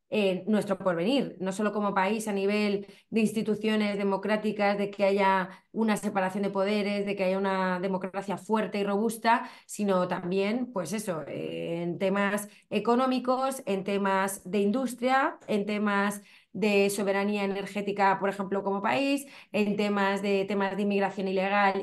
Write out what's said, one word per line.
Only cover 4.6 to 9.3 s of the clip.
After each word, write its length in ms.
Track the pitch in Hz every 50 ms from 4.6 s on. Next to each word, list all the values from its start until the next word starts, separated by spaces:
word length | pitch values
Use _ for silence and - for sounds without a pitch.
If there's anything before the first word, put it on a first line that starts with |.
| 202 202 202
de 140 | 202 202 202
que 140 | - - 202
haya 600 | 196 196 202 196 190 190 190 180 185 - - _ _
una 240 | - 214 226 214 208
separación 460 | - - 208 196 196 185 185 185 208
de 80 | 202 190
poderes, 560 | 196 196 190 202 208 208 196 202 202 202 196
de 100 | 202 196
que 80 | 196 185
haya 140 | 185 190 196
una 420 | 196 190 190 190 185 185 180 180
democracia 560 | 180 196 190 185 185 185 190 196 190 208 180
fuerte 420 | - - - 214 214 196 185 - 202
y 60 | 196
robusta, 640 | 202 202 202 226 226 220 - - 226